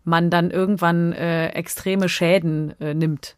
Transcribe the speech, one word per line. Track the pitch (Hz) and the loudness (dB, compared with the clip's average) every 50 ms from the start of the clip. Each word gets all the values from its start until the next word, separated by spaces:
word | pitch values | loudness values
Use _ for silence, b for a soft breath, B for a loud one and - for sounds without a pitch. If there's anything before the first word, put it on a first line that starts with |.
| b | b
man | 165 165 170 175 170 | 0 2 2 2 4
dann | 175 175 170 180 | 2 2 2 2
irgendwann, | - 185 185 196 208 170 175 170 170 170 170 170 | 0 0 0 0 0 0 2 2 2 2 2 0
äh, | - - 170 170 165 165 160 - | 0 -2 -2 -2 0 0 -2 -2
extreme | - - 175 - - - - 190 190 196 185 170 | -4 -6 -8 -8 -10 -6 -4 -2 0 0 0 0
Schäden, | - - 175 170 185 196 165 165 156 151 156 151 - - | 0 0 2 4 4 4 2 0 -2 -2 -4 -6 -8 -8
äh, | 156 151 147 | -6 -4 -2
nimmt | 160 160 156 151 - - - - | 0 0 0 0 -4 -8 -16 -20